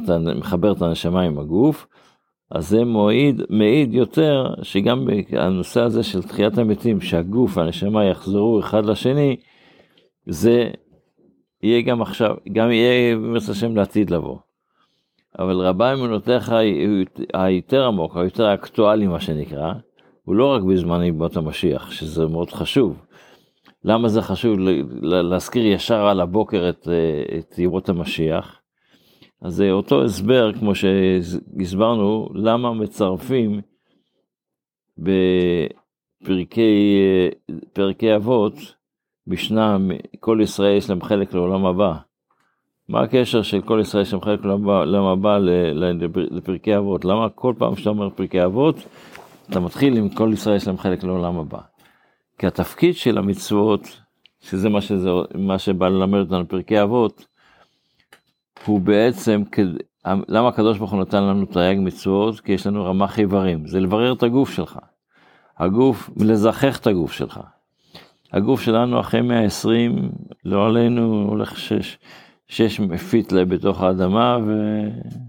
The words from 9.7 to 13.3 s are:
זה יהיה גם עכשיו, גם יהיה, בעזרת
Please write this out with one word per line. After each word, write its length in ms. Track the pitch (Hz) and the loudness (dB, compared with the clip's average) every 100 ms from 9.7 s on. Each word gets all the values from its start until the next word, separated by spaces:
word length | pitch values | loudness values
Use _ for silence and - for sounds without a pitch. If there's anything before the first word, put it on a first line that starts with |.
| _ _ _ _ _ - | _ _ _ _ _ -10
זה 440 | 78 110 120 110 - _ _ _ _ _ _ _ _ | 0 2 4 0 -6 _ _ _ _ _ _ _ _
יהיה 200 | 104 120 | 0 2
גם 200 | 123 120 | 2 -2
עכשיו, 320 | 95 101 107 - - | -2 -2 -2 -2 -4
גם 180 | 104 117 | 0 2
יהיה, 460 | 113 120 123 120 113 | 4 4 4 2 0
בעזרת 400 | 117 | -2